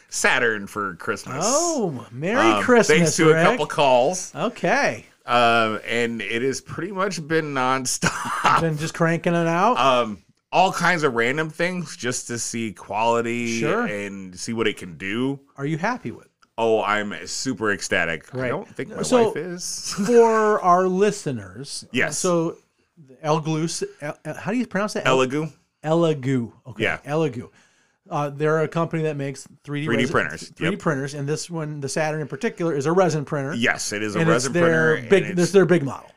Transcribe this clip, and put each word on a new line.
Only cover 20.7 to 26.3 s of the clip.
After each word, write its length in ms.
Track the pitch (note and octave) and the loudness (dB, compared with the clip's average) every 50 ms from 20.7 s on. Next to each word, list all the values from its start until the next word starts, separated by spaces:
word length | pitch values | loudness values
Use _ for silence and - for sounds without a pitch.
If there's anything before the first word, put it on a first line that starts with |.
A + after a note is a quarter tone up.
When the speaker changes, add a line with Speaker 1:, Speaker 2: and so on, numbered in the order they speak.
| F3 F3+ F#3 | 6 6 4
Speaker 2:
listeners, 1000 | F#3 F#3 F#3 G3+ G#3+ - - - D3+ C3 A2+ G2 F2+ F#2 A2+ C#3 - - - - - | 2 2 2 2 2 0 -2 -6 -6 -6 -6 -8 -12 -14 -16 -14 -12 -12 -12 -10 -4
Speaker 1:
Yes. 260 | - - - - D3+ | -2 0 0 0 -2
Speaker 2:
so 400 | - - F#3 F3 E3+ E3 E3 - - _ _ _ _ _ _ _ F3+ D3 C3 B2+ - D#3 | -2 0 2 2 2 0 -2 -6 -10 _ _ _ _ _ _ _ _ -20 -20 -18 -8 -2
Elegoo, 600 | D3 D3+ E3 D3+ D#3+ D#3 D#3 D#3+ E3 - - F#3+ - - - | 0 0 0 0 -2 -2 -2 -2 -4 -4 -6 -8 -8 -10 -12
El-, 160 | D3 D3 - _ - | -12 -12 -12 _ -12
El-, 80 | D#3 D3+ | -12 -12
how 160 | - - F3+ | -8 -6 -4
do 60 | A3 | -2
you 80 | B3+ A3+ | -2 -2
pronounce 280 | - - F#3 G#3 G3+ - | -2 -2 -4 -4 -2 -4
that? 120 | G#3+ C3+ | -2 2
Speaker 1:
Elegoo. 460 | C3 C3 C3 C3 B2+ C3 D3+ D#3+ D#3 - _ _ _ _ _ - | 2 4 4 2 2 0 -4 -4 -6 -10 _ _ _ _ _ -2
Speaker 2:
Elegoo. 680 | D3+ D#3+ E3+ E3+ D#3+ D#3 C#3 B2+ C3+ | 0 2 4 4 2 2 0 0 -2